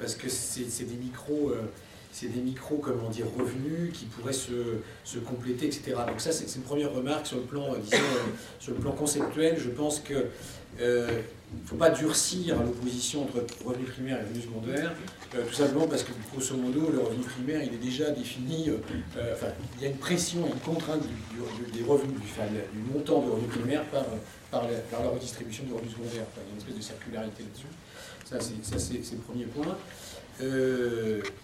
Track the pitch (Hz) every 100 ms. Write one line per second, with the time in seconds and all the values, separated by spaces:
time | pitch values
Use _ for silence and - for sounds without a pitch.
0 | 117 - 123 - - 131 117 - 120 120
1 | 127 - - 151 139 113 110 - - -
2 | - - 123 120 127 131 - 147 135 120
3 | 113 113 110 123 120 127 147 165 175 -
4 | 113 120 120 135 - 120 120 107 - -
5 | - 120 110 123 123 120 147 - - 120
6 | 117 107 160 156 - 131 127 143 143 127
7 | 131 151 - 123 123 143 139 110 104 -
8 | 135 123 113 - - - - 117 135 -
9 | 147 143 160 147 160 160 123 135 151 -
10 | - 139 - - - - - 98 120 120
11 | 120 113 110 - - - - - 165 -
12 | 151 - - 180 170 160 120 117 123 123
13 | - 147 131 120 120 - 113 123 131 127
14 | 131 123 107 120 117 113 117 139 165 165
15 | - - - 127 117 147 139 135 156 127
16 | - 117 104 135 - 131 123 143 160 135
17 | 113 117 123 123 131 156 127 117 127 127
18 | 151 139 110 127 127 160 156 147 - 127
19 | - - - - 107 - - 120 139 135
20 | - 170 - 170 156 117 165 160 147 156
21 | 143 117 110 117 120 110 120 110 120 143
22 | 135 120 101 113 107 107 85 104 117 147
23 | - 165 127 110 117 - 120 151 - -
24 | - 110 - - - 127 120 113 - 113
25 | 123 120 - - 117 110 131 117 117 113
26 | 113 113 107 - 98 104 101 107 107 110
27 | - 110 110 104 107 101 143 170 - -
28 | - - - 127 117 107 104 - - 120
29 | - 113 107 120 113 143 160 196 - -
30 | - - - - 131 131 131 127 120 113
31 | 110 107 98 95